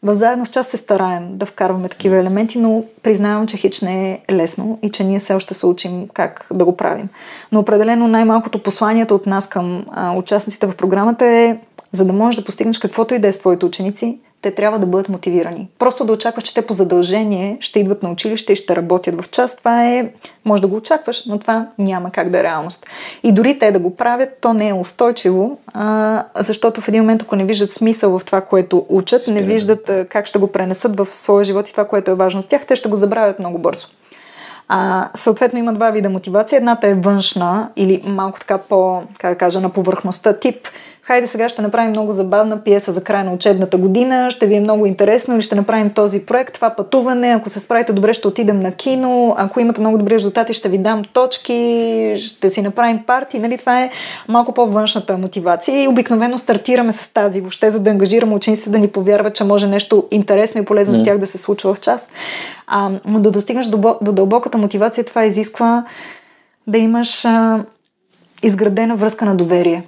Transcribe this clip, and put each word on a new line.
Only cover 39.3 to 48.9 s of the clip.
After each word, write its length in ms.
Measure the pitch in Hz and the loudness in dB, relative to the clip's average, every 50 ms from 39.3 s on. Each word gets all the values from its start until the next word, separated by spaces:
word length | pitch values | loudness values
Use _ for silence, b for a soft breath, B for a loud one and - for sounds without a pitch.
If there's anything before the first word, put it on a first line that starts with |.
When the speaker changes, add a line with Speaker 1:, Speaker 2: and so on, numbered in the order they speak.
Speaker 1:
да 60 | 180 175 | -2 0
кажа, 240 | 180 180 175 190 | 0 0 0 0
на 80 | 190 185 | -2 -2
повърхността 640 | 185 202 185 175 185 185 - 190 180 - - 214 202 | -2 -2 0 0 -2 -2 -4 -8 -8 0 2 0 0
тип. 340 | 208 - 247 - - _ - B B B B B B B - | 2 0 -2 -2 -2 _ -20 B B B B B B B 0
Хайде 200 | 254 247 240 240 | 0 0 0 -2
сега 220 | - 220 226 240 | -4 -4 -4 -4
ще 120 | 233 - | -2 -2
направим 300 | 214 208 208 226 233 226 | -4 -2 0 0 0 0
много 200 | 214 220 214 208 | 0 -2 -2 -2
забавна 520 | 214 190 190 185 196 202 214 220 220 214 214 | -2 -2 -2 0 2 2 2 2 0 -4 2
пиеса 280 | 226 202 202 196 - | 2 2 2 2 -2
за 120 | 175 180 185 | -4 -4 -2
края 200 | - 208 196 196 | -2 -2 -2 0
на 100 | 190 180 | -2 -4
учебната 440 | 180 - 214 202 190 190 185 - 185 | 0 2 2 2 2 2 0 2 2
година, 540 | 185 196 185 233 247 262 262 254 254 247 | 2 4 4 2 2 2 2 0 0 0
ще 160 | 240 - 233 202 | 0 0 2 2
ви 80 | 208 | 4
е 60 | 214 | 2
много 240 | 208 214 214 208 208 | 2 2 2 2 2
интересно 500 | 202 190 185 202 208 214 247 247 - 247 | 0 2 2 2 4 4 2 2 0 0
или 60 | 226 | 0
ще 140 | 214 - 226 | 0 0 0
направим 340 | 202 202 202 220 220 214 202 | 0 0 2 2 2 2 0
този 360 | 202 - 208 208 196 202 196 | 2 2 0 2 0 -2 -4
проект, 280 | - 226 247 262 254 - | 0 0 0 0 -2 -6
това 160 | - - 226 | -2 -2 -2
пътуване, 600 | 220 - 196 - - 262 240 254 254 247 247 247 | 0 -2 -6 0 0 0 2 2 0 0 2 2
ако 200 | 240 220 214 214 | 2 2 0 -4
се 100 | - 208 | -10 -12
справите 340 | 196 - 240 233 233 233 214 | -6 0 0 0 2 2 2
добре, 200 | 202 196 214 220 | 2 4 2 2
ще 140 | 220 - 202 | 2 0 -2
отидем 320 | 196 - 233 202 208 196 | -2 0 0 2 2 2
на 120 | 190 185 | 0 -2
кино, 640 | 185 - - 269 | -4 -4 -2 -2